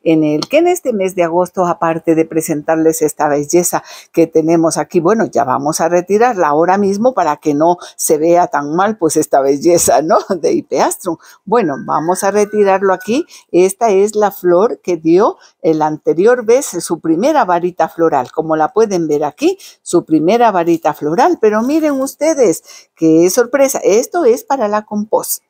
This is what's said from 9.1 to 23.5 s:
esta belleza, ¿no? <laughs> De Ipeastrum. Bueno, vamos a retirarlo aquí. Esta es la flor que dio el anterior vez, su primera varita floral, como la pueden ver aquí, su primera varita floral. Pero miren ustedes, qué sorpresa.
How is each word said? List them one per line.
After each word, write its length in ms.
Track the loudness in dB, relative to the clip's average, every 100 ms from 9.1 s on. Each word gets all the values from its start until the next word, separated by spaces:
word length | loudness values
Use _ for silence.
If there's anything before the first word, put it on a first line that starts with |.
| 0
esta 240 | 0 0
belleza, 600 | 2 0 2 2 2 0
¿no? 160 | 2 -2 -2
<laughs> 0 |
De 240 | -4 -2
Ipeastrum. 640 | -2 -4 -2 -2 -4 -8 -10 -14 -20
Bueno, 300 | -4 -2 -2 -6
vamos 380 | -6 -4 -2 -2
a 80 | -2
retirarlo 600 | -2 -2 0 2 2 0
aquí. 340 | -2 -2 -4 -4 -14 _
Esta 400 | 0 0 0 0
es 240 | 2 0
la 160 | 0 -2
flor 500 | -2 0 2 2 -2
que 160 | -6 -4
dio 420 | 2 2 2 -2 _ _
el 220 | -2 0
anterior 600 | -2 -2 0 2 4 2
vez, 220 | 2 0 0
su 340 | -8 -6 -6
primera 440 | -2 0 2 0
varita 440 | 0 0 -2 -2 -4
floral, 420 | 0 0 0 -2
como 240 | -6 -2
la 180 | -2 0
pueden 360 | 0 0 0 -2
ver 160 | -2
aquí, 340 | -2 -2 -4 -4 -12 _
su 220 | -2 -2
primera 480 | 0 0 2 2 2
varita 420 | 2 0 0 -2
floral. 440 | -4 -4 0 0 2
Pero 220 | 0 0
miren 380 | -2 0 0 -2
ustedes, 600 | -6 -2 -2 2 0 0 _ -20 _
qué 340 | _ 2 4 4
sorpresa. 520 | 2 0